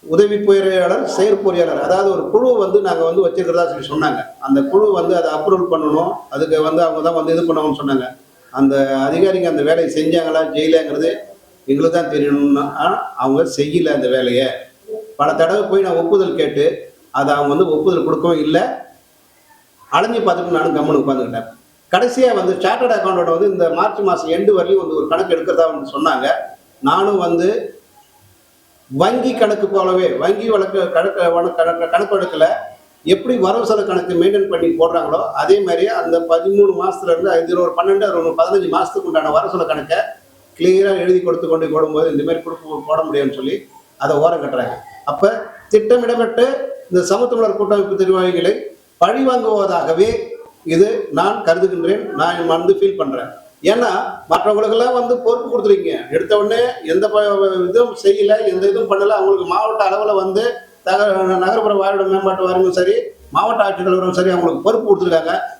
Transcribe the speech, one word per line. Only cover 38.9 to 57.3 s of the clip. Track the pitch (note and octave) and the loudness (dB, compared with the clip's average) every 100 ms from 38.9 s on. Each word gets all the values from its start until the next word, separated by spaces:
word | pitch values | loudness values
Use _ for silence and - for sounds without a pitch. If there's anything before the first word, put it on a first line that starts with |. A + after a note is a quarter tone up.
| - - | -4 -2
உண்டான | D#3+ D3+ | -2 0
வரவு | D#3 - | 0 0
செலவு | F#3 D#3+ | -4 -2
கணக்கை | D3+ C3+ E3+ A3 - _ _ _ - | -4 -2 -4 -4 -8 _ _ _ -2
கிளியரா | F3 F#3 G3 F#3+ | 2 4 2 0
எழுதி | F3+ F#3 | 2 0
கொடுத்து | F3+ E3 E3 | 0 -2 0
கொண்டு | D#3+ D#3 | 0 0
போடும்போது, | D#3 D#3+ D3+ D#3+ | 0 0 0 0
"இந்த | C#3+ | 0
மாதிரி | D3+ E3 | -2 -4
கொடுக்க, | E3 E3 D#3 D3 D3+ | -6 -14 -10 -12 -4
போட | D#3+ | -2
முடியாதுன்னு" | D#3 C#3+ C#3 C3 | -2 -2 -2 -4
சொல்லி | C3 F#3 - - _ _ | -6 -8 -10 -20 _ _
அதை | C#3+ D3 | -2 0
ஓரம் | D#3+ E3+ | 0 0
கட்டுறாங்க. | C#3 B2+ A#2+ - - - | -4 -4 -6 -8 -14 -12
அப்ப | - - G3 A3+ - - - | -8 0 0 0 -10 -18 0
திட்டமிடப்பட்டு | G#3+ G#3 B3 A#3+ A#3 A3+ - B3+ C4+ - - - | 2 4 2 2 0 -2 2 0 0 -8 -12 -2
இந்த | F3+ F3 G3+ | -2 0 0
சமத்துவலர் | B3 A#3+ A3 G3 | 0 0 0 0
கூட்டமைப்பு | G3+ G#3 G3 F#3+ | 0 0 0 0
நிர்வாகிகளை | F#3 F#3+ F3+ F3 E3+ A3 - - _ _ | 2 2 2 0 0 -2 -6 -18 _ _
பழி | F3 B3 C4 | 0 2 2
வாங்குவதாகவே | A#3+ A3 G#3+ G3 E3+ D#3 D#3+ G#3+ A3+ - - - _ | 2 0 0 0 -2 0 2 2 0 -6 -12 -18 _
இது | D#3 E3 G#3 A3 G3 | -4 2 2 2 -4
நான் | - F#3 - | -2 0 0
கருதுகின்றேன், | D#3+ F3 F#3+ F3 E3+ G#3 - | 0 2 2 0 -2 -2 -4
நான் | - E3 F3 E3+ | -2 -2 -2 -2
வந்து | E3 F3+ | 0 2
ஃபீல் | G3 G3 F3+ | 2 2 0
பண்றேன். | D3+ B2+ A2+ - - _ | -4 -4 -8 -14 -20 _
ஏன்னா | E3 A3+ A#3 F#3+ - - - | 0 2 0 -2 -6 -10 -2
மற்றவங்களுக்கெல்லாம் | E3 G#3 G#3 A3 A3+ B3 | 0 2 0 2 2 2
வந்து | B3 A#3+ A#3+ | 0 0 0
பொறுப்பு | A3+ B3 C4 | 0 -2 -2
கொடுத்துருக்கீங்க, | A#3 G3+ G3 - - - | -2 2 2 2 -6 -4
எடுத்த | - - G#3 | -4 0 0
உடனே | G#3 A3+ B3 - | 2 0 0 -2
எந்த | D#3 E3+ G#3 | -2 0 2
ப-, | G#3 G#3 | 2 2